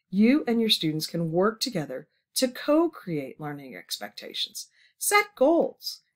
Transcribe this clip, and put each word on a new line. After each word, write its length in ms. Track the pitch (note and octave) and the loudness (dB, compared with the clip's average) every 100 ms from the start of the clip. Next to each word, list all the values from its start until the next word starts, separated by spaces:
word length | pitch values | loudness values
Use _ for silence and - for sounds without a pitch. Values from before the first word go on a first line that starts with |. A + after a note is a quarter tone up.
| _ | _
you 320 | F#3+ A3 D4 - | 4 6 6 2
and 120 | A#3 | 0
your 100 | A3 | 2
students 360 | - D#3+ D3+ D#3 | 0 0 -2 -4
can 240 | E3+ E3 | -4 0
work 300 | E3+ G3+ A3 | 2 2 0
together 480 | C4 F#3 C#3 C3 D3 _ _ | -4 -6 -6 -8 -14 _ _
to 140 | - B3+ | -2 -2
co-create 920 | B3+ - D4+ E4+ - - D#3 C3+ - | -2 2 2 2 -2 -6 -6 -6 -10
learning 360 | D3 C#3+ C3+ F2+ | -12 -12 -14 -18
expectations, 920 | - - G2+ - - - - - - _ _ _ | -12 -10 -10 -14 -14 -8 -8 -10 -16 _ _ _
set 380 | - G#4 G#4 - | 0 0 0 0
goals, 640 | C4 E4 - - - - _ | 2 4 0 -4 -14 -14 _